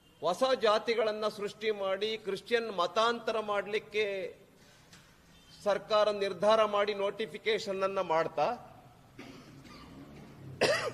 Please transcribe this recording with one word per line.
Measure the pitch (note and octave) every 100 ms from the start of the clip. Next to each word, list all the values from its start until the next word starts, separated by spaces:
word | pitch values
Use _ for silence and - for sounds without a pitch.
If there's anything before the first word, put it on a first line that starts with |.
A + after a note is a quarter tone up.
| _ -
ಹೊಸ | D#3 F3+ C4 C4
ಜಾತಿಗಳನ್ನ | G#3+ G#3+ G#3+ A3+ A3 G#3+ G#3+
ಸೃಷ್ಟಿ | G#3 G3+ - G#3+
ಮಾಡಿ | G#3 F#3+ G3 G#3+ A3
ಕ್ರಿಶ್ಚಿಯನ್ | F#3+ F#3+ - A#3 A3+ F#3
ಮತಾಂತರ | F3 A3+ A3+ A#3 A#3 A3
ಮಾಡ್ಲಿಕ್ಕೆ | G#3 G3+ G3 G#3+ G#3+ G#3 G#3 G3 F3 - - - - - - - - - - - - -
ಸರ್ಕಾರ | G#3 G3 G3+ G#3+ G#3
ನಿರ್ಧಾರ | G#3 G3 F3+ G3+ A3 G#3+
ಮಾಡಿ | G3+ G3+
ನೋಟಿಫಿಕೇಶನ್ | G3+ G3+ G3+ G#3+ G3 G#3 G#3+ G3 F#3+
ಅನ್ನ | F#3+ G3
ಮಾಡ್ತಾ | F3 D#3+ D#3+ - D#3 - - - - - - - - - - - - - - - - - - - - - - D#5 C#5+